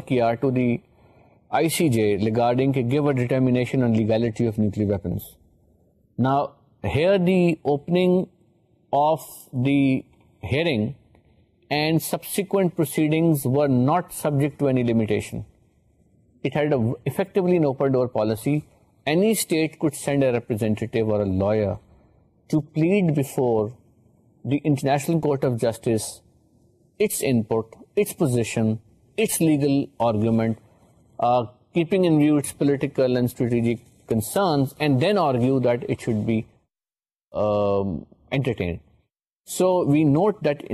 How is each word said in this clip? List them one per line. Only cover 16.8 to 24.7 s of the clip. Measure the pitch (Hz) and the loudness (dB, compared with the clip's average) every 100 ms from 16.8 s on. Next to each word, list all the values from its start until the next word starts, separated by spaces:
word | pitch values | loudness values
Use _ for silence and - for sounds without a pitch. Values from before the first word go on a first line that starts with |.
| 113 - 139 | 0 -4 -6
effectively | - 190 202 180 175 | -4 -4 -2 0 2
an | 143 | 2
open | 131 139 | 0 0
door | 131 123 | 2 0
policy. | 113 107 107 143 147 - _ _ _ 139 | 0 -2 -2 -2 -4 -6 _ _ _ -2
Any | 165 220 214 | 2 2 0
state | - 160 156 - | -2 -2 -2 -2
could | 151 - | -4 -2
send | - 143 | -2 0
a | 135 | 2
representative | 120 - 107 110 107 110 113 110 | 0 -2 -2 -2 -2 -2 -2 0
or | 104 | 0
a | 101 | 0
lawyer | 92 101 110 98 101 - _ _ _ _ _ - | 0 0 0 0 -4 -12 _ _ _ _ _ -4
to | 156 147 156 | -2 -2 0
plead | 165 202 170 147 | 2 2 2 0
before | 139 - 127 110 107 - _ _ _ _ _ _ 117 | -2 -2 0 2 -2 -6 _ _ _ _ _ _ -6
the | 143 | -2
International | 156 | 0